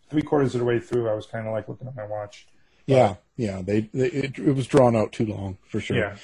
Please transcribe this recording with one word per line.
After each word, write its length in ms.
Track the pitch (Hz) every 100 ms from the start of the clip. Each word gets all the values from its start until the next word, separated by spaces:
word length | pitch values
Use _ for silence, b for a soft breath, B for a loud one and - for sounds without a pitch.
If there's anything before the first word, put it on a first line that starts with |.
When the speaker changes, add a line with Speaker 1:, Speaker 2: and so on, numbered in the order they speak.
| _
Speaker 1:
three 140 | 151
quarters 320 | 147 147 131
of 60 | 123
the 40 |
way 160 | 120 117
through, 280 | - 120 113
I 60 |
was 120 | 107 -
kinda, 240 | 113 110
like, 180 | 110 110
looking 200 | 113 123
at 60 |
my 120 | 135 104
watch. 420 | 104 104 - - _ _ _ -
Speaker 2:
Yeah, 300 | 127 110 95 _ -
yeah. 240 | 110 95
They, 220 | 92 107 110
they, 140 | 131 127
it, 320 | 139 135 -
it 140 | 160
was 140 | 135 123
drawn 300 | 143 123 117
out 160 | 104
too 140 | - 110
long, 320 | 101 98 92 _
for 100 | 107
sure. 200 | - 123
Speaker 1:
Yeah. 180 | 104 -